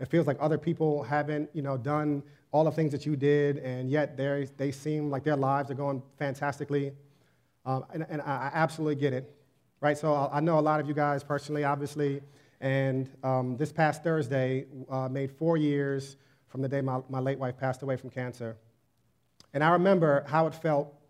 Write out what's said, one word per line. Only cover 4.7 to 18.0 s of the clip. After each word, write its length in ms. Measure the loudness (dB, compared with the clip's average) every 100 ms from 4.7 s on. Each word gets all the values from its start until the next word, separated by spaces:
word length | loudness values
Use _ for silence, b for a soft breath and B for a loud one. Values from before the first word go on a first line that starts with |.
seem 380 | -4 -4 -2 -2
like 140 | -2
their 140 | 0 2
lives 340 | 2 2 0
are 40 | -4
going 280 | -4 -4 -8 -6
fantastically. 720 | -6 -2 -4 -4 -2 -2 -2 -8 b b b b b _ -4
Um, 200 | -4 -4
and, 120 | -8 -6
and 120 | -4
I, 120 | -4 -2 -2
I 40 |
absolutely 420 | 0 0 0 -2 0
get 180 | 0
it, 200 | -2 -6 -16 _ _ _ _
right? 180 | 0 2
So 160 | 2
I, 240 | 2 0 0
I 20 |
know 180 | 4 4
a 60 | 4
lot 100 | 2
of 80 | 0
you 40 |
guys 300 | 0 0 0
personally, 400 | -2 -4 -2 -2
obviously, 580 | 0 0 -4 -2 -2 -2 b b b _
and, 500 | 0 0 2 0 -4 -4
um, 320 | 0 0 0 -2
this 160 | -2
past 320 | 2 2 2
Thursday, 600 | 0 0 0 0 0 -2 -6 -12 -8
uh, 180 | -6 -4
made 240 | -4 -6
four 240 | -2 0 2
years 600 | 2 2 0 -2 -6 -14 b b _
from 120 | -6
the 60 | -4
day 140 | -2
my, 180 | -2 -4 -4
my 120 | -2
late 200 | -2 -2
wife 180 | -4 -2
passed 240 | -4 -2
away 140 | -4
from 140 | -6